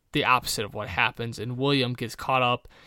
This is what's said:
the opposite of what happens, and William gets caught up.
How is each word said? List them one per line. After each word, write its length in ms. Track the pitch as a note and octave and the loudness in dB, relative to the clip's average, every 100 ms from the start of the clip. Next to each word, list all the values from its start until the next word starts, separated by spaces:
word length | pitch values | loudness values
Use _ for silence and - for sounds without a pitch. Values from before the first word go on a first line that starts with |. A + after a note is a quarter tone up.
| _ | _
the 120 | D3+ | 0
opposite 400 | B2 B2+ - - | 4 4 4 -4
of 80 | G2+ | -4
what 140 | G#2 G#2+ | -6 -6
happens, 500 | - A2+ - A#2 A2+ | 0 0 0 -8 -8
and 200 | A2+ B2 | -8 -2
William 340 | C#3 C#3 B2 | 0 2 0
gets 240 | B2 A#2 - | -2 -8 -8
caught 240 | - C3 | 0 2
up. 260 | B2 B2 - - | 2 0 -4 -20